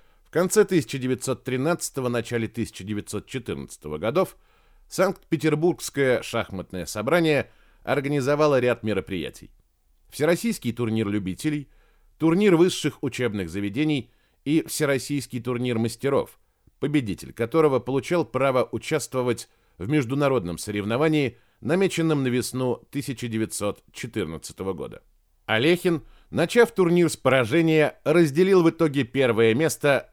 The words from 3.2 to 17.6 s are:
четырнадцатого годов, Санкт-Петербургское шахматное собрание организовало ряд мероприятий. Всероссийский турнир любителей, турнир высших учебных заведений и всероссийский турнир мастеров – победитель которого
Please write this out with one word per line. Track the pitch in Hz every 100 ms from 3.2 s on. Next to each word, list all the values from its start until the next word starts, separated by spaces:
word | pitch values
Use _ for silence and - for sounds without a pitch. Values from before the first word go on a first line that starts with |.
| -
четырнадцатого | 131 107 73 64 - 76 76
годов, | 104 151 190 - _ _ _ _ -
Санкт-Петербургское | - 190 - - 156 156 151 175 143 - 139 131 120
шахматное | - 117 98 95 - 92 82
собрание | 107 113 170 160 143 - _ _ _
организовало | - 131 139 147 127 147 151 135
ряд | 123 117
мероприятий. | 107 95 - 92 71 - - _ _ _ _ _ _
Всероссийский | - 151 175 233 202 120
турнир | 113 117 110 101
любителей, | 104 92 90 156 147 135 _ _ _ _ -
турнир | 160 170 208 165
высших | 180 - 151 -
учебных | 139 - 123 104 85
заведений | 92 101 107 156 147 - _ _ _ -
и | 156 -
всероссийский | - 147 135 - 143 120 123
турнир | 123 123 123 113
мастеров – | 113 - 135 135 - - _ _ _ -
победитель | 143 147 113 85 65
которого | - 113 160